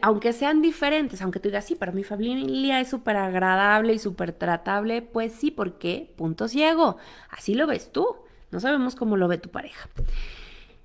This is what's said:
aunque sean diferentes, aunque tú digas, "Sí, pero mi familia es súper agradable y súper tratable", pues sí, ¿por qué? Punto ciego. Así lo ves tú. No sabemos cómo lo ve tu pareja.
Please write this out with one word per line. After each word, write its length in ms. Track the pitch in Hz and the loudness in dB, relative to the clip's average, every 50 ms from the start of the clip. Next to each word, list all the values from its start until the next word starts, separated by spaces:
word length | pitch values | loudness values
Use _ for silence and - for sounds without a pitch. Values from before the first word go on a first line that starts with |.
| - | 2
aunque 300 | 208 220 208 208 233 233 | 2 2 2 2 0 0
sean 280 | 233 277 285 311 311 | 0 2 2 4 4
diferentes, 640 | 302 330 311 - - 285 302 311 302 254 - 180 190 | 4 4 2 2 0 0 2 2 0 -2 -4 -6 -4
aunque 160 | 185 180 190 | -4 -4 -2
tú 100 | - 208 | -2 -2
digas, 160 | 202 202 208 | -2 -2 -4
"Sí, 100 | - 339 | -4 -4
pero 160 | - 202 180 | -4 -4 -4
mi 120 | 180 190 196 | -4 -4 -4
familia 760 | - 208 202 220 240 254 262 269 269 262 262 269 277 269 262 | -4 -4 -4 -2 -2 -2 -2 -2 -2 -2 0 0 2 2 2
es 100 | 254 254 | 0 0
súper 280 | - 254 - - 214 202 | -4 -4 -2 0 0 0
agradable 760 | 196 190 185 185 185 185 185 190 196 208 208 220 220 226 220 | 0 0 0 2 2 4 4 4 6 6 6 4 4 4 2
y 60 | 220 | 2
súper 340 | - 208 180 - 180 175 170 | 0 -4 -4 -4 -4 -6 -6
tratable", 680 | - 175 175 170 170 - 196 196 202 208 220 226 240 | -4 -2 0 0 0 0 -2 -2 0 0 -2 -2 -4
pues 320 | 233 233 - 233 226 226 226 | -4 -4 -4 -2 -2 -2 -2
sí, 160 | - - 302 | -2 -2 -2
¿por 300 | 302 - 208 180 180 - | -2 -2 -4 -4 -6 -6
qué? 340 | - 175 175 269 330 - - | -4 -4 -4 -4 -6 -12 -10
Punto 320 | - 165 160 160 - 220 226 | -6 -4 -4 -2 -2 -4 -2
ciego. 500 | 233 277 302 311 330 320 330 254 - - - - - - - - | 0 2 2 4 4 4 4 4 2 0 -8 -20 -20 -20 -20 -18
Así 240 | - - - - 202 | -16 -8 -4 0 0
lo 100 | 240 311 | 2 2
ves 260 | 311 269 - - - | 2 0 -2 -4 -4
tú. 140 | - - - 440 440 - - - - - - - | -2 0 0 0 0 -4 -10 -20 -20 -20 -16 -10
No 80 | - 180 | -6 -4
sabemos 360 | 196 262 294 285 254 254 247 | 0 0 2 2 2 0 -2
cómo 220 | - 247 220 208 196 | -2 0 2 2 4
lo 100 | 185 175 | 4 2
ve 120 | 175 170 | 2 0
tu 100 | - - | -4 -8
pareja. 400 | - - - 285 - - - - - - - - - - - - - - - - - - - - - - - | -12 -12 -12 -12 -14 -16 -18 -10 -6 -2 0 0 0 -2 -2 -6 -10 -14 -18 -20 -20 -20 -20 -20 -20 -20 -20